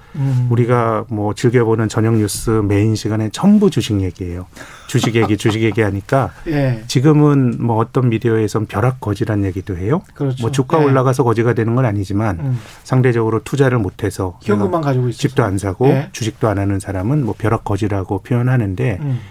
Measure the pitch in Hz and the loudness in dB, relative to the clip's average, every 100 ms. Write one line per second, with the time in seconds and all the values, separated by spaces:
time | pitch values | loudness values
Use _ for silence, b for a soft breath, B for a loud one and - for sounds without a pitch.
0 | B 151 135 127 123 120 120 123 113 107 | B -4 -2 0 2 2 2 2 2 -2
1 | - 104 104 104 123 123 113 113 110 - | -4 -4 -2 0 2 4 4 2 0 0
2 | 110 113 104 - - 110 101 101 110 107 | 2 2 0 -2 0 0 2 2 2 0
3 | 107 110 107 - 190 208 202 131 - 101 | -2 -2 -4 0 4 6 4 2 0 0
4 | 92 - 90 87 90 B B B - 123 | -2 -6 -8 -10 -12 B B B -4 -2
5 | 127 113 101 104 113 107 113 101 107 98 | 0 2 2 2 0 0 0 2 0 -2
6 | - 135 101 - 175 147 135 113 117 135 | 0 0 0 -4 -4 -2 0 -2 -2 2
7 | 147 151 147 143 123 113 120 110 113 135 | 4 6 4 4 2 0 0 0 0 0
8 | 127 113 117 110 107 113 107 101 127 127 | 0 2 0 0 0 -2 -4 0 0 -2
9 | - 101 110 104 98 92 87 87 95 165 | -4 -4 -2 0 -2 -4 -6 -6 -2 -4
10 | - - 143 127 113 143 127 160 143 135 | -4 -6 -6 -4 -2 -2 0 2 4 2
11 | 131 131 120 113 117 113 113 120 127 101 | 2 2 2 2 2 0 0 0 0 -2
12 | 95 98 110 87 135 120 B B - 127 | -2 -2 -2 -2 -4 -6 B B -2 2
13 | 127 117 110 110 - 139 135 123 92 - | 4 2 0 -2 -2 0 2 2 -2 -4
14 | 101 - 92 - - 208 202 175 143 127 | -6 -4 -6 -6 -2 0 0 0 0 0
15 | 123 110 139 131 110 98 101 90 131 135 | -2 -2 -2 0 0 -2 -4 0 2 2
16 | 143 - 110 - 113 98 98 98 - 95 | -2 -8 -8 -2 -2 0 -2 -2 -4 -4
17 | 101 151 117 92 107 110 - 101 104 98 | -2 -2 -2 -2 -2 -2 -2 -2 -2 -2
18 | 92 98 - 120 123 127 101 92 127 98 | -4 -6 -2 -2 0 0 0 -2 -4 -4
19 | 143 123 98 | -4 -6 -8